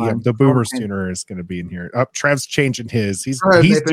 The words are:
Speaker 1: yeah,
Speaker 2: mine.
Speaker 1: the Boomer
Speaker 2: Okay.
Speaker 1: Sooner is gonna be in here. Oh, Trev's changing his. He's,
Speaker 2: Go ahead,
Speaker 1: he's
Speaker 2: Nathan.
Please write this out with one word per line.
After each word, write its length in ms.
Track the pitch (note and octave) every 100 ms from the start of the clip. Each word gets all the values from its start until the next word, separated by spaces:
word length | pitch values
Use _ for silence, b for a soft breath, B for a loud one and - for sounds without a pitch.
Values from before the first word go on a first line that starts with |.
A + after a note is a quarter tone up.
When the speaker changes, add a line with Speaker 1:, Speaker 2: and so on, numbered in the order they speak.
| A2+
Speaker 1:
yeah, 60 |
Speaker 2:
mine. 80 | A2+
Speaker 1:
the 100 | B2
Boomer 280 | A2+ C3+ B2+
Speaker 2:
Okay. 160 | A2+ B2+
Speaker 1:
Sooner 320 | G#2+ G2 F#2
is 120 | F#2
gonna 200 | - F#2+
be 160 | F2 F2+
in 100 | F2
here. 220 | F2 F2
Oh, 120 | A#2+ C3
Trev's 320 | - C#3+ C#3+ -
changing 440 | - C3+ A#2+ A2
his. 340 | A#2 G2+ F#2+
He's, 160 | - C3
Speaker 2:
Go 80 | F#3+
ahead, 140 | F3+ D#3+
Speaker 1:
he's 100 | G#3
Speaker 2:
Nathan. 60 | -